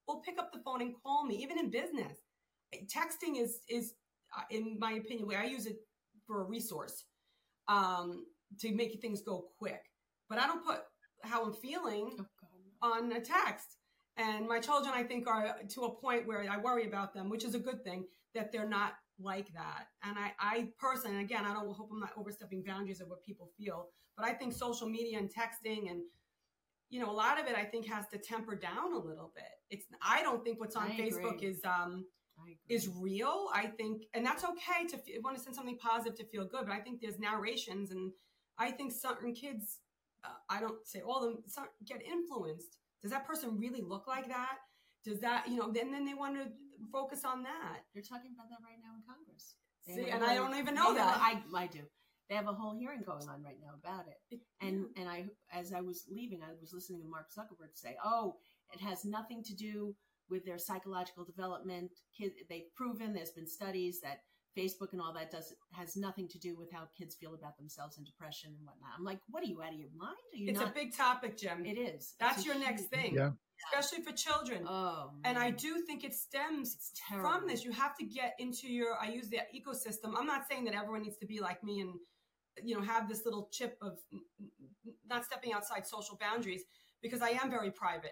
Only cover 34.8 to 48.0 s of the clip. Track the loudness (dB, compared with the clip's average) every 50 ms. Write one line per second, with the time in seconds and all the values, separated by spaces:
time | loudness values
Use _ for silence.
34.8 | 4 2 -2 -4 -8 -6 -6 -2 -2 -2 -2 -2 -6 -8 -8 -6 -4 -6 -6 -2
35.8 | 2 2 2 4 2 0 -4 -4 -8 -6 -4 -4 -2 -2 -2 -2 -2 0 -2 -4
36.8 | -4 -6 -8 -6 -6 -6 -4 -2 0 0 2 2 2 0 0 0 -2 -2 -2 -4
37.8 | -2 -2 -4 -4 -4 -4 -6 -8 _ _ _ _ _ _ _ 0 0 0 0 -2
38.8 | -4 -4 -2 -2 -2 -2 -2 0 -2 -4 -4 -4 -6 -6 -6 -6 -6 -6 -8 -8
39.8 | -12 _ _ _ _ _ _ _ -14 -12 -12 -12 -4 -4 -2 0 0 -2 -4 -6
40.8 | -10 -10 -8 -6 -2 0 0 2 2 2 0 -2 -6 -8 -8 -8 -8 -10 -10 _
41.8 | -12 -10 -10 -8 -6 -2 0 0 0 0 -2 -2 -2 -2 -4 -6 -10 -16 -18 _
42.8 | _ _ _ _ -6 -2 -2 -2 -2 -2 -4 -2 -2 -2 0 0 0 0 -2 -2
43.8 | -2 -2 -4 -4 -2 -2 -2 0 0 -2 -2 0 0 0 -2 -4 -8 -16 _ _
44.8 | _ _ _ _ -6 -4 -2 0 2 4 4 4 4 2 2 2 2 2 2 2
45.8 | 2 2 0 0 0 0 0 0 0 0 0 0 -2 -4 -6 -10 -16 -18 -14 -12
46.8 | -10 -4 -2 -2 -2 0 -4 -2 0 0 0 0 -2 -4 -4 -4 -4 -6 -6 -8
47.8 | -10 _ _ -12